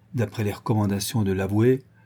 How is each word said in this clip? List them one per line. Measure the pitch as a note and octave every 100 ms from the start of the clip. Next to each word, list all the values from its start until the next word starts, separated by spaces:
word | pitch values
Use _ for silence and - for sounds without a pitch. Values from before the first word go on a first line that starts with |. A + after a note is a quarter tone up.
| _
d'après | B2 G#2 -
les | G#2
recommandations | - - G#2+ G#2 G2 - A2+
de | G2
l'avoué, | F#2+ F#2+ G#2 A#2+ C3 - _